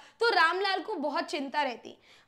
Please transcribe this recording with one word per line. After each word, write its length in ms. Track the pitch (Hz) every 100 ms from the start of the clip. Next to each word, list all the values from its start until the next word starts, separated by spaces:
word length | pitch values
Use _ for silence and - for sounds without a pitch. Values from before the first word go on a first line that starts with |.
| - _
तो 100 | 453
रामलाल 500 | 370 320 370 392 381
को 140 | -
बहुत 300 | 359 285 311
चिंता 380 | 330 311 277 294
रहती। 360 | 277 226 170 - _ -